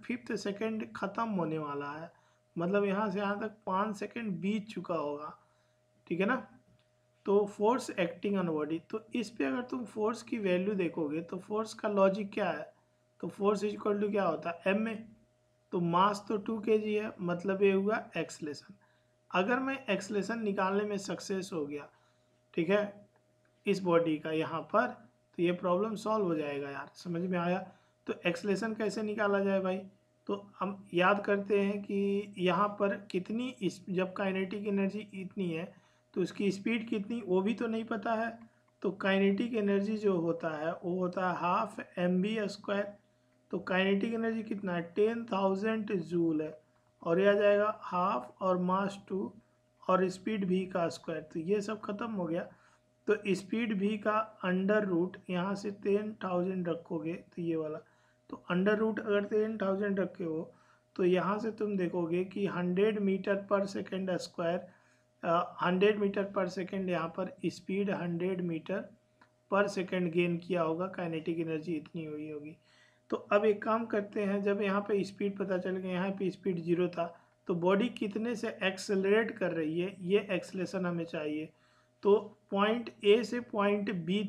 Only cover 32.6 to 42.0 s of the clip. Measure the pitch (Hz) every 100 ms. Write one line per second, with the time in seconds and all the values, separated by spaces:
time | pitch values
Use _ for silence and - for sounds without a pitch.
32.6 | 208 208 202 196 - 190 185 220 254 -
33.6 | 180 - - 185 185 185 196 190 190 208
34.6 | 208 196 196 208 214 196 185 - 180 160
35.6 | 190 - _ _ _ - 175 - 202 190
36.6 | 226 233 226 220 196 233 196 185 196 233
37.6 | 233 226 226 226 233 220 226 226 - _
38.6 | _ _ 202 190 196 196 196 202 240 233
39.6 | 202 202 202 214 208 180 165 165 165 156
40.6 | 156 185 180 185 180 185 185 156 170 196
41.6 | 214 - - -